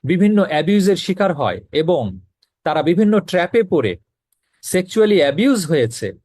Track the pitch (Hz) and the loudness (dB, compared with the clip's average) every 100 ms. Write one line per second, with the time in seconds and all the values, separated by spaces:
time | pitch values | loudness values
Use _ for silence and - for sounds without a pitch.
0 | 127 185 208 208 190 151 156 208 190 185 | -2 2 2 2 2 0 2 2 2 0
1 | - 185 196 151 123 98 - 139 165 170 | -2 -2 -2 0 -4 -4 -6 -4 0 0
2 | 107 92 _ _ _ _ - 156 147 180 | -2 -10 _ _ _ _ -4 -2 0 2
3 | 214 214 - 180 175 233 196 165 113 87 | 2 2 0 -2 0 0 0 0 -2 -6
4 | _ _ _ _ _ _ - 180 185 220 | _ _ _ _ _ _ -6 -4 -2 0
5 | 214 202 143 143 247 247 156 156 117 - | 2 4 2 2 2 0 0 0 -2 -4
6 | 101 - | -10 -12